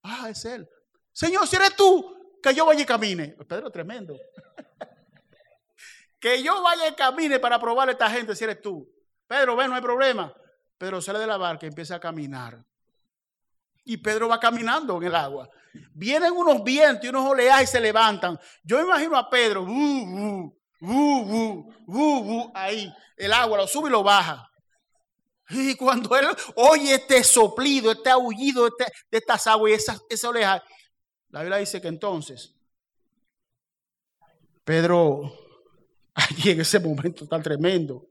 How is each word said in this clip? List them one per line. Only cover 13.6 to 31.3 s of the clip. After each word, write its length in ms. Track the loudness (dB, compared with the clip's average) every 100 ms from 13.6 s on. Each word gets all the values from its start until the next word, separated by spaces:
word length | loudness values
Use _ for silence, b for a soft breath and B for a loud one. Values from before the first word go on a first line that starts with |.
| _ _
Y 140 | -14 -8
Pedro 300 | -4 -2 0
va 120 | 2
caminando 560 | 2 0 -2 -2 -2 -6
en 60 |
el 120 | -2
agua. 360 | -2 -2 -8 -14 B B B B
Vienen 380 | -10 -2 0 0
unos 300 | 0 2 2
vientos 400 | 0 4 4 2
y 40 | -4
unos 160 | -4
oleajes 440 | 0 2 6 6 4
y 40 |
se 80 | 0
levantan. 580 | 0 4 2 2 -6 -6 b b
Yo 180 | -2 0
imagino 360 | 2 0 2 0
a 120 | 0
Pedro, 360 | 2 2 0
bu, 420 | -4 -2 0 -2 -6
bu, 540 | -8 -6 -6 -10 _ _ _
bu, 440 | -2 2 2 2
bu, 500 | 0 -2 -2 -6 -14 -20 -10
bu, 380 | 0 2 0
bu, 280 | -2 -6 -8
ahí, 380 | -8 -6 -6 -8 b b _
el 160 | 0
agua 260 | 2 2 0
lo 80 | -2
sube 220 | -4 0
y 40 |
lo 100 | 2
baja. 440 | 4 4 2 -8 -14 _ _ _ _ _ _ _ _ _ _
Y 240 | -4 -2
cuando 420 | 0 0 0 2 2
él 100 | 2 -2 B 4
oye 380 | 6 6 4
este 300 | 0 4 4
soplido, 680 | 6 4 4 2 0 2 0
este 200 | 0 4
aullido, 580 | 2 2 -2 -2 2 0
este, 160 | 0 -6 B _
de 80 | -4
estas 280 | 0 0 4
aguas 260 | 4 4
y 20 |
esas, 260 | 2 0 -8 _
esa 200 | -8 -4
oleaje, 340 | 0 0 0 b b b _ _ _
la 120 | _